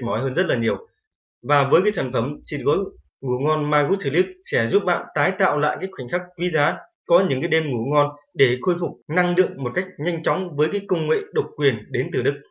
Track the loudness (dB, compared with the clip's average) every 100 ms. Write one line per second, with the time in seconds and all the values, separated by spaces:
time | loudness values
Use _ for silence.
0 | 0 -2 -2 0 0 0 0 -2 -6 _
1 | _ _ _ _ 0 2 4 2 2 0
2 | -2 -2 -2 -6 -8 -4 0 0 -2 -10
3 | _ _ -4 -2 0 0 2 2 2 0
4 | 0 0 0 -4 -4 -2 2 2 2 -2
5 | -2 -2 -2 2 0 2 0 -2 -6 -10
6 | -6 -6 -6 -6 -2 2 2 0 -10 _
7 | 2 4 4 0 0 0 0 -2 0 2
8 | 2 -2 _ 2 2 2 0 -2 -4 -8
9 | -4 0 2 2 2 0 -4 -4 -4 -6
10 | -4 -2 0 0 -2 0 0 0 -2 -2
11 | 0 -2 0 -4 -4 0 0 0 -2 -4
12 | -2 -2 -2 -2 -10